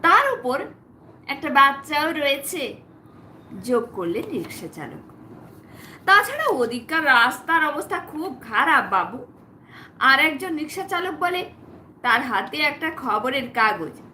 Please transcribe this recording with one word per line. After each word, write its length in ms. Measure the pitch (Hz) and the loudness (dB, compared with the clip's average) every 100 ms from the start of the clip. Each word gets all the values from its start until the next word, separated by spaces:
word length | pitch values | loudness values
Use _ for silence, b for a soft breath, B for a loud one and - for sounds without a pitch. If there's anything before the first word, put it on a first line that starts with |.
"তার 300 | 339 415 554 | 6 6 4
উপর 260 | 480 247 262 392 - _ - - - - | -2 -2 -4 -6 -14 _ -20 -20 -20 -10
একটা 240 | 277 302 | -8 0
বাচ্চাও 640 | 262 277 277 - 294 311 | 6 6 4 -4 -2 0
রয়েছে," 640 | 320 277 277 - 349 240 202 - - - - - - - 202 | 0 0 -2 -4 -6 -8 -10 -20 -20 -20 -20 -20 -20 -18 -12
যোগ 240 | 214 240 233 | 0 0 0
করলেন 320 | 202 175 196 - | -6 -4 -4 -4
রিক্সা 360 | 277 160 - 170 | -8 -8 -12 -14
চালক। 440 | - 123 76 - - - - - - B B B B - | -12 -14 -14 -18 -20 -20 -20 -20 -20 B B B B 4
"তাছাড়া 380 | 392 480 571 | 4 4 -2
ওদিককার 600 | 605 311 233 247 - 320 | -2 0 -2 -2 -2 0
রাস্তার 640 | 302 247 240 254 - 320 302 | 4 6 4 0 0 2 2
অবস্থা 320 | 302 - 359 | -2 -6 -8
খুব 420 | 349 302 359 254 | -8 -8 -8 -8
খারাপ 440 | 226 214 285 285 196 | -4 0 4 2 2
বাবু," 360 | 190 175 247 - - - - B B B - | 0 -2 -8 -16 -20 -20 -20 B B B 0
আর 220 | 254 269 | 4 4
একজন 360 | 311 277 370 311 | 4 0 -6 -6
রিক্সা 320 | 302 - 381 | -6 -8 -4
চালক 260 | 359 359 | -4 -4
বলে, 360 | 311 349 359 - - - - - - | -2 -2 -2 -6 -14 -20 -20 -20 -6
তার 200 | 240 233 | 2 2
হাতে 340 | 254 202 - 302 | 2 -2 -2 0
একটা 320 | 302 285 320 320 | 0 0 -6 -4
খবরের 540 | 262 208 247 269 247 | -2 0 0 -2 -4
কাগজ। 500 | - 214 185 156 - - | 2 2 2 -6 -10 -20